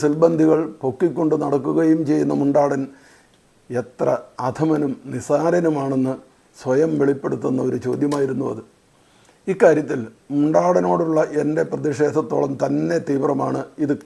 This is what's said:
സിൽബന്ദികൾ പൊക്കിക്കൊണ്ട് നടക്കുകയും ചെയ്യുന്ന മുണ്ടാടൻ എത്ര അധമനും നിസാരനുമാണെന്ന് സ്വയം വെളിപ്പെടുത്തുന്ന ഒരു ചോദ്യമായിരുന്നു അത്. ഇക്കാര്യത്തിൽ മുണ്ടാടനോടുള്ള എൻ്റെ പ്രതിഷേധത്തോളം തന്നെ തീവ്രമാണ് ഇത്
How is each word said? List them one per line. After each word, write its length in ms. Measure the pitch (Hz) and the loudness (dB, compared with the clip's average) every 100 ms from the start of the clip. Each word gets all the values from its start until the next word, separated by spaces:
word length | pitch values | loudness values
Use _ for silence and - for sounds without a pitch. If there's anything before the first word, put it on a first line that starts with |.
സിൽബന്ദികൾ 580 | 147 151 165 160 160 156 165 - | 0 2 2 4 4 2 0 -6
പൊക്കിക്കൊണ്ട് 540 | 135 127 175 135 160 151 | -6 -2 -2 0 0 0
നടക്കുകയും 560 | 143 139 139 156 160 160 147 | 0 -2 0 0 2 2 2
ചെയ്യുന്ന 240 | 151 143 143 | 0 0 0
മുണ്ടാടൻ 420 | 143 143 143 139 135 - - - _ _ _ _ - 123 | 2 2 2 0 -6 -10 -20 -20 _ _ _ _ -8 -6
എത്ര 260 | 113 - 156 123 - - 127 | -6 -2 -2 -2 -4 -6 -6
അധമനും 440 | 131 160 151 143 123 135 | -2 0 2 0 -4 -8
നിസാരനുമാണെന്ന് 1000 | 131 - 147 165 175 170 151 135 131 131 131 - _ _ - | -10 -2 0 2 2 2 0 -2 0 -2 -4 -12 _ _ -12
സ്വയം 300 | 127 131 160 151 | -2 2 2 2
വെളിപ്പെടുത്തുന്ന 600 | 139 139 - - 139 131 127 | 0 0 -2 -4 -2 -2 -2
ഒരു 80 | 127 127 | -2 -4
ചോദ്യമായിരുന്നു 600 | 127 147 143 135 131 123 | -2 0 0 -2 -2 -4
അത്. 80 | 113 - _ _ _ _ _ _ _ - | -8 -14 _ _ _ _ _ _ _ -6
ഇക്കാര്യത്തിൽ 520 | 190 180 151 135 143 110 - - | 4 4 4 0 -6 -8 -14 -6
മുണ്ടാടനോടുള്ള 880 | 143 147 165 175 180 175 175 165 156 165 147 | 0 2 2 4 2 2 2 2 0 0 0
എൻ്റെ 220 | 147 156 160 | -2 -2 -2
പ്രതിഷേധത്തോളം 840 | 143 147 135 147 156 151 143 143 - | -4 -4 0 0 0 -2 -2 -2 -2
തന്നെ 340 | 135 147 160 170 - | -2 -2 0 -2 -2
തീവ്രമാണ് 520 | 139 135 139 135 135 135 - 143 | -2 0 -2 -2 -4 -8 -6 -4
ഇത് 80 | 143 | -2